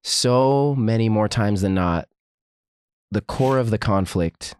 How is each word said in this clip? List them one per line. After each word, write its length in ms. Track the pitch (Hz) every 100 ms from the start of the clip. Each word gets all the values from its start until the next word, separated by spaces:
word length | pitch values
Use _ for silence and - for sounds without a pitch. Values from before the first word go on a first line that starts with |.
so 680 | - - 123 123 131 139 143 139
many 320 | 110 113 113
more 200 | 107 107
times 340 | 117 104 101
than 120 | 95
not, 340 | 92 90 85 - _ _ _ _ _ _ _ _ _ _
the 100 | 104
core 380 | - - 131 131
of 120 | 117
the 80 | 107
conflict 760 | - 98 92 92 85 _ -